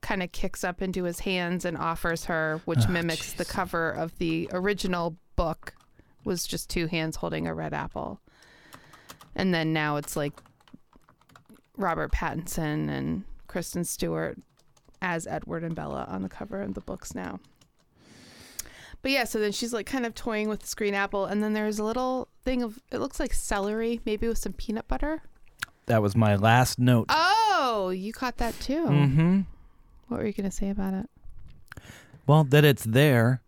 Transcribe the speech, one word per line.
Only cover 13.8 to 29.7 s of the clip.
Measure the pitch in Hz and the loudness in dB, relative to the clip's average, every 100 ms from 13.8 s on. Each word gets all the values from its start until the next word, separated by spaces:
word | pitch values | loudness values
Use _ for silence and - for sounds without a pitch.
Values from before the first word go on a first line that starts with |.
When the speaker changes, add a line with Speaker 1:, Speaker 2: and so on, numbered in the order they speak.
| 170 | -4
Speaker 1:
Stewart | - 170 160 160 - - _ _ _ _ _ | -4 -4 -2 -4 -8 -16 _ _ _ _ _
as | 185 170 165 | -4 -4 -4
Edward | 160 - 170 | -8 -6 -6
and | 165 | -6
Bella | 165 151 139 - | -6 -6 -8 -6
on | 190 | -6
the | 190 | -8
cover | - 208 190 | -10 -10 -8
of | 202 | -8
the | 190 | -8
books | - - - - | -10 -12 -10 -10
now. | 87 - _ _ _ _ _ _ - - - - - - - - - - | -10 -12 _ _ _ _ _ _ -20 -20 -20 -20 -20 -16 -16 -16 -20 -8
But | 269 | 0
yeah, | 277 | 0
so | 226 226 | 0 0
then | 208 | 0
she's, | 202 233 | -2 -4
like, | 233 202 | -4 -4
kind | 269 233 | -4 -4
of | |
toying | 226 - 214 214 | -6 -4 -2 -2
with | 208 | -4
this | - - | -8 -4
green | 208 | -2
apple, | 202 196 202 190 | 0 -2 -2 0
and | 208 | 0
then | 214 | 0
there's | 214 214 208 | 0 0 -2
a | 214 | -2
little | 233 254 254 - _ | -2 -2 -2 -6 _
thing | - 254 | -4 -2
of, | 240 214 _ | -2 -8 _
it | - | -6
looks | 277 - | -6 -4
like | 277 | 0
celery, | - - 208 196 214 226 233 233 | 0 0 0 0 0 -2 -2 -2
maybe | 214 226 | -2 0
with | 220 | 0
some | 208 | -2
peanut | 185 - 214 - | -4 -4 -4 -2
butter. | - - 311 - - - _ - _ - | -2 0 -2 -6 -20 -20 _ -14 _ 2
Speaker 2:
That | 113 | 4
was | 104 104 | 4 4
my | 107 101 | 6 6
last | 107 120 123 - | 8 6 6 4
note. | 123 120 - | 6 6 4
Speaker 1:
Oh, | 311 339 427 440 370 269 220 185 185 | 4 4 4 4 4 2 0 0 -2
you | 196 | -6
caught | - 254 233 | -4 -4 -2
that | 233 - | -2 -2
too. | - 285 330 | -2 0 4
Speaker 2:
Mm-hmm. | 143 143 139 165 190 190 - - | 6 6 6 6 4 2 -8 -20